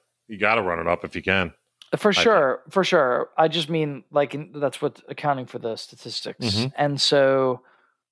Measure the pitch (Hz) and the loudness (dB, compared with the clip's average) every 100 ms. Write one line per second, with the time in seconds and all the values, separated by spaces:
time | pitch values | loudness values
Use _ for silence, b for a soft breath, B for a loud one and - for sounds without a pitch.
0 | _ _ - 107 104 113 92 85 82 87 | _ _ -16 -2 0 2 0 -2 0 -2
1 | - 90 90 95 87 - _ _ _ - | -2 -6 0 0 0 -6 _ _ _ -2
2 | 214 190 202 202 139 123 - 196 180 180 | 0 4 4 4 4 0 -4 -2 2 4
3 | 131 123 - - 160 160 156 165 151 135 | 2 0 -2 0 0 0 -4 -2 -2 -6
4 | - 151 143 143 151 147 143 - 147 - | -4 0 0 -2 -12 -4 -4 -2 -6 -6
5 | - 147 151 139 127 120 117 110 - - | -16 -6 -4 -4 -6 -8 -8 -8 -12 -18
6 | 123 - 113 - 120 101 123 - 147 143 | -14 -12 -12 -6 -4 -2 -2 -2 -2 0
7 | - 143 135 135 131 127 _ b b b | 2 4 4 4 2 -2 _ b b b
8 | _ | _